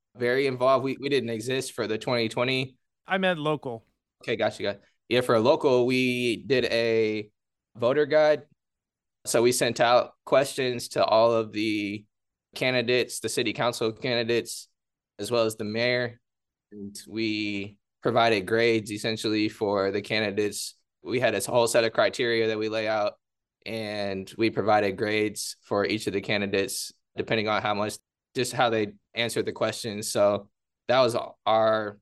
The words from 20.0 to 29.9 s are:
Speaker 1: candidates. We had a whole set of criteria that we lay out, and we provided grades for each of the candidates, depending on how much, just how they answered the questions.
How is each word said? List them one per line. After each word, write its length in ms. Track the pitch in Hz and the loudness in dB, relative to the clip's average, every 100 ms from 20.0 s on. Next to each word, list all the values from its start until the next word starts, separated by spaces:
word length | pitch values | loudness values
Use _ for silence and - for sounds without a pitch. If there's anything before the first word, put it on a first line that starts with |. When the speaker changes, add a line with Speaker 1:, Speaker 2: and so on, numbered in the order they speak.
Speaker 1:
candidates. 720 | 101 110 104 101 104 - - - _ _ | -2 -2 -2 -2 -2 -4 -12 -14 _ _
We 180 | 80 120 | -6 0
had 140 | 120 | 0
a 60 | 101 - | 0 0
whole 160 | 123 117 | 2 2
set 180 | 120 | 2
of 80 | 113 | 2
criteria 540 | 123 101 - 120 113 110 | 2 0 0 0 0 0
that 120 | 107 | 0
we 100 | 110 | -2
lay 200 | 110 107 | -2 -2
out, 260 | 107 104 - _ _ _ _ - | -2 -2 -6 _ _ _ _ -10
and 680 | 113 107 104 101 95 95 - | -8 -6 -6 -6 -6 -8 -2
we 100 | 113 | -2
provided 480 | - 104 107 101 95 | 0 2 2 2 -2
grades 600 | 107 107 107 104 - - | -2 0 -2 -4 -12 -12
for 220 | - 101 | -4 -2
each 220 | 95 110 104 | 0 -2 -4
of 80 | |
the 60 | 98 | -4
candidates, 720 | 98 104 101 98 98 - - - _ - | -2 -4 0 -2 -2 -6 -10 -14 _ -8
depending 320 | - 113 107 | -4 -2 0
on 120 | 104 | 0
how 140 | 107 | 0
much, 240 | 104 107 - _ _ _ | -2 -4 -6 _ _ _
just 180 | 131 123 | -4 -4
how 180 | - 120 | 0 2
they 220 | 113 104 - _ | 2 -2 -6 _
answered 300 | 113 117 127 | -4 -4 -2
the 80 | 107 | -4
questions. 580 | - 113 - 113 | -2 -4 -4 -8